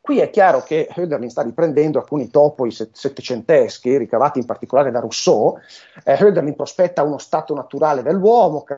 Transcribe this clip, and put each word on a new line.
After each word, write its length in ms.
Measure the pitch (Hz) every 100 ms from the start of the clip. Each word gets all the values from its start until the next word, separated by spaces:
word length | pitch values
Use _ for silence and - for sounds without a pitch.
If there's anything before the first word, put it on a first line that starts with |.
Qui 180 | - 269
è 120 | 156
chiaro 320 | 214 190 135
che 260 | - 156 156
Hölderlin 360 | - 175 139 120
sta 140 | 131
riprendendo 540 | 123 117 165 143 156 131
alcuni 320 | - 143 120
topoi 420 | 147 147 151 120
set-, 220 | 107 107
settecenteschi, 1040 | - 135 135 - 120 - 151 110 - 127 135
ricavati 420 | 117 113 143 135
in 60 | 113
particolare 460 | 107 - 127 139
da 80 | 120
Rousseau. 580 | 113 - - 117 143 - _ - - -
Eh, 140 | - 139
Hölderlin 360 | 202 175 147 143
prospetta 480 | 139 - 180 175
uno 160 | 147 139
stato 340 | - 160 160
naturale 480 | 143 127 143 156 139
dell'uomo 640 | 123 190 196 233 185 151 -